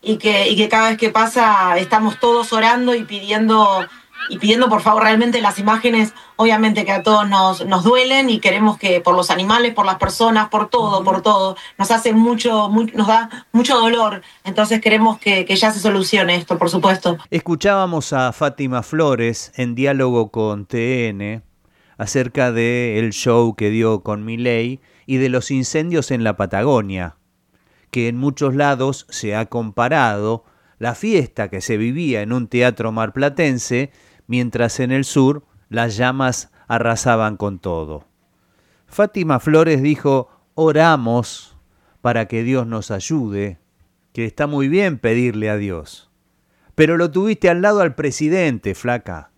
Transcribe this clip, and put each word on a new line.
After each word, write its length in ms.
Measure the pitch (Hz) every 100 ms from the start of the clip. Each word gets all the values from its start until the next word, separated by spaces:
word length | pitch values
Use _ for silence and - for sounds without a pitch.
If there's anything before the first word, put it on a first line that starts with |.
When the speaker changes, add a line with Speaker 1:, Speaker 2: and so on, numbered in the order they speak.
Speaker 1:
y 140 | - 220
que, 320 | 214 202 196
y 60 | 208
que 140 | 214
cada 180 | 220 226
vez 80 | 220
que 120 | 220
pasa 680 | 220 233 247 226 196 185 175
estamos 400 | 185 226 214 -
todos 360 | 240 233 226
orando 420 | 220 226 240 247 240
y 80 |
pidiendo, 840 | 220 208 196 214 220 220 208 190 180 - _ - -
y 100 | 185
pidiendo, 280 | 208 233 247
por 140 | 214
favor, 220 | 220 214
realmente 380 | 220 220 240 233
las 180 | 208 196
imágenes, 540 | 202 220 240 226 220 - - -
obviamente 480 | 226 220 220 214 202
que 60 |
a 120 | 196
todos 260 | 214 214 202
nos, 340 | 196 190 - 175
nos 160 | 190
duelen 480 | 180 254 254 269 269
y 80 | 214
queremos 400 | 202 190 214 208
que 200 | 196 180
por 160 | 175 180
los 140 | 175
animales, 460 | 180 190 226 240 220
por 100 | 190
las 120 | 185
personas, 520 | 190 - 226 220 214
por 200 | 220 -
todo, 240 | 247 214 196
Speaker 2:
Ujú. 60 | 185
Speaker 1:
por 160 | 185
todo, 340 | 214 208 190 190 - -
nos 140 | 196
hace 220 | 226 233
mucho, 540 | 220 226 233 240 220 208
mu-, 220 | 214 226 -
nos 100 | 214
da 380 | 220 226 - -
mucho 280 | 226 247 247
dolor. 440 | 226 233 214 196 - -
Entonces 380 | 196 196 214 220
queremos 380 | 220 214 226 220
que, 260 | 208 196 180
que 100 | 190
ya 160 | 214
se 80 | 208
solucione 560 | 208 196 185 208 175 175
esto, 220 | 170 170
por 140 | 170
supuesto. 480 | 180 - 185 175 165 -
Speaker 3:
Escuchábamos 840 | 170 175 160 202 196 185 165 -
a 200 | 139 127
Fátima 480 | 117 147 - 135 127
Flores 680 | 113 156 156 123 117 113 - -
en 200 | 123 117
diálogo 560 | 135 139 131 120 110
con 340 | 117 107 104 101
T 440 | 120 117 127 117
N 340 | 98 101 110 - _ _ _ _ _
acerca 520 | 101 139 127 143 127
de 480 | 117 117 120 120 107
el 120 | 113
show 440 | 101 127 117 117 104
que 160 | 104
dio 320 | 110 113 107
con 200 | 101 104
Milei 560 | 107 117 123 117 120 131 _ _ -
y 100 | 131
de 120 | 131
los 200 | 123 -
incendios 640 | 135 123 156 165 165 131
en 120 | 127
la 140 | 110 101
Patagonia, 800 | 98 98 123 131 101 95 87 - _ _ _ _ _ _ _
que 180 | - 117
en 100 | 120
muchos 360 | 139 139 139
lados 540 | 131 143 135 131 135 -
se 260 | - 107 104
ha 120 | 113
comparado 1000 | 123 110 104 120 156 123 101 107 113 _ _ _ _
la 160 | 117
fiesta 560 | 117 214 202 131 - 101
que 100 | 95
se 160 | - 110
vivía 460 | 113 135 165 113
en 120 | 104
un 140 | 123 117
teatro 420 | 123 123 107 110
marplatense, 1000 | 110 110 131 143 143 156 127 - 123 139 _ _ _ _
mientras 520 | 123 120 113 117 -
en 120 | 127
el 140 | 131 135
sur 420 | - 135 147 _ _ _
las 280 | 110 117 104
llamas 540 | 127 135 131 120 - _ _
arrasaban 680 | 117 113 113 127 113 107 101
con 220 | 104 92
todo. 480 | 95 82 78 76 _ _ _ _ _ _ _ _ _
Fátima 540 | - 208 208 160 131
Flores 420 | - 156 165 147
dijo, 480 | 147 147 143 135 120 _ _
"Oramos 1040 | - 160 147 165 151 117 120 117 - - - _ _ _ _
para 260 | 120 113 110
que 160 | 117
Dios 240 | 117 131 117
nos 240 | 113 101
ayude", 640 | 101 - 160 117 101 101 85 _ _ _ _ _
que 120 | - 117
está 200 | - 147
muy 220 | 147 135
bien 320 | 175 196 135
pedirle 500 | 117 117 123 107 107
a 80 | 107
Dios. 540 | 101 87 76 - _ _ _ _ _ _ _ -
"Pero 200 | 156 165
lo 140 | 170
tuviste 400 | 160 208 214 190
al 140 | 170
lado 180 | 196 208
al 140 | 175 135
presidente, 800 | 147 123 151 185 165 113 101 95
flaca. 560 | 123 120 - 85 76